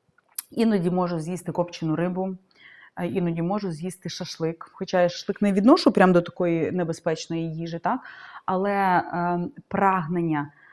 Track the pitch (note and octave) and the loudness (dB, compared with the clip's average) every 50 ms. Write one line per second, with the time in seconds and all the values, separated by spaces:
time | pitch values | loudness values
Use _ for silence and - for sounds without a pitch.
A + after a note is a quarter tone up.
0 | _ _ _ _ _ _ _ - - - - - A3+ A3+ G#3 G3 E3+ F3+ F3+ F3+ | _ _ _ _ _ _ _ -16 -16 -8 -2 0 0 2 2 0 0 0 0 -2
1 | F3+ F3 F3 D#3+ D3+ E3+ F#3 E3+ - F3 D#3 F3 F3 F3 - - E3 D#3+ D#3 D#3 | -2 -2 -4 -6 -6 -6 -8 -8 -8 -6 -4 -4 -4 -4 -6 -6 -4 -2 -2 0
2 | E3+ F#3 F3+ F#3 F#3+ F#3+ F#3 F#3 _ _ _ _ - - - - - - - - | -2 -2 -2 -4 -6 -6 -8 -10 _ _ _ _ -20 -20 -20 -20 -20 -16 -10 -8
3 | F3 E3+ - F#3+ F3 E3+ E3 E3+ E3 F3 G3+ G#3 G3+ F#3 D#3+ D3 F3 F#3 F3+ - | -6 -4 -2 -2 -2 -2 -2 -2 -2 -2 -2 -2 -4 -6 -6 -6 -8 -10 -10 -10
4 | - E3+ - - F3+ - - - E3 D#3+ E3 - - - - - F#3+ - - F3+ | -10 -10 -10 -10 -10 -10 -8 -6 -4 -4 -6 -6 -12 -16 -12 -12 -6 0 2 2
5 | F3+ F3 F3 - - - G3 - G#3 G3+ F#3+ G3+ G3 B3 D#4 F#4 - C4 - G3+ | 2 2 0 -4 -6 -6 -2 0 2 2 4 6 6 8 8 8 6 4 6 6
6 | F#3 F#3 F3+ F3 E3+ - - - F3+ F3 E3+ E3 D3+ - F3+ F3+ F3 D#3+ E3 - | 6 8 6 6 4 0 -2 -2 0 0 2 0 0 0 0 -2 -2 -2 -4 -4
7 | - E3+ D#3+ D#3+ - - E3 E3 E3 E3 D#3 E3 E3+ E3 E3 E3+ - F3+ A#3+ B3+ | -2 -2 -2 -4 -4 -6 -4 -4 -4 -4 -6 -6 -8 -6 -6 -4 -2 -2 -2 -2
8 | - - - - - - - - - - F#3+ F#3 G3 G3+ G3+ G3+ G3 F#3 F3+ E3+ | -6 -12 -20 -20 -20 -20 -20 -12 -6 -2 -2 0 0 0 2 2 2 4 4 2
9 | - - - F3 F3 F3 F3 F3 F3 - - - - - - G3 G3 G3 F#3+ F#3 | 2 0 -2 -2 0 0 0 -2 -2 -4 -8 -14 -12 -4 0 2 2 4 4 2
10 | D#3+ D3 F3+ F3 E3+ E3 D#3 D3 D3 D3+ - _ - - | 0 -2 -2 0 0 0 0 0 -2 -6 -10 _ -20 -20